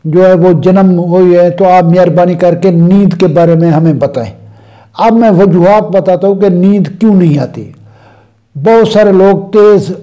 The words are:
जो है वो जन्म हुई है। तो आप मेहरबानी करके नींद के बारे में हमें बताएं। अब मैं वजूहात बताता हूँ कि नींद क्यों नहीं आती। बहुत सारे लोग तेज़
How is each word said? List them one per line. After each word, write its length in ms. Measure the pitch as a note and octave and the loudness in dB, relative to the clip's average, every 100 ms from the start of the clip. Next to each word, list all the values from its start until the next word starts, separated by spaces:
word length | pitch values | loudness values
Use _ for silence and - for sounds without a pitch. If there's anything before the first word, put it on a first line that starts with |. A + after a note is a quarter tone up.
| D#3 | -2
जो 180 | E3+ | 0
है 100 | F#3 | 2
वो 260 | F#3 F3+ D#3+ | 2 2 0
जन्म 380 | E3 F#3+ F#3+ F3+ | 0 2 0 0
हुई 360 | F3 F3+ F3+ | -2 0 2
है। 160 | F3 F3 | 2 0
तो 140 | F3 | 0
आप 200 | F#3+ F3+ | 0 2
मेहरबानी 520 | E3+ F3+ F3 E3 F3+ E3+ | 2 0 0 0 -2 0
करके 340 | F3 E3+ F#3+ | -2 0 -2
नींद 440 | E3+ E3+ G3 G3 | 0 2 2 0
के 120 | - F3+ | 0 -2
बारे 280 | D#3+ E3+ | 0 0
में 160 | E3 E3 | 0 0
हमें 280 | D#3+ D#3+ C3+ | 0 0 -2
बताएं। 340 | C3+ C3 G#2+ - - - - - _ - | -4 -6 -10 -16 -20 -20 -20 -20 _ -4
अब 120 | A3 | -2
मैं 180 | A3+ A3+ | 2 2
वजूहात 540 | F3 G3 F3 F3 G#3+ | 2 2 2 2 0
बताता 440 | E3 F#3+ F#3+ F3+ G3 | 0 -4 -2 -2 -2
हूँ 120 | G3 | -2
कि 100 | G3+ | -2
नींद 380 | F3 F#3+ G3+ D3+ - | 0 0 0 -4 -2
क्यों 140 | A3 | 0
नहीं 240 | F#3+ E3+ C#3+ | 2 0 -2
आती। 360 | C3 A#2 G#2+ - - _ _ _ _ _ _ C#3+ | -6 -12 -18 -20 -20 _ _ _ _ _ _ -6
बहुत 340 | E3+ A3+ A3 | 0 0 2
सारे 200 | G#3 G#3 | 2 2
लोग 360 | F#3+ G3 G3 - | 2 0 -2 -2
तेज़ 440 | G#3+ G#3 G3+ - E3+ | 0 2 2 -2 -12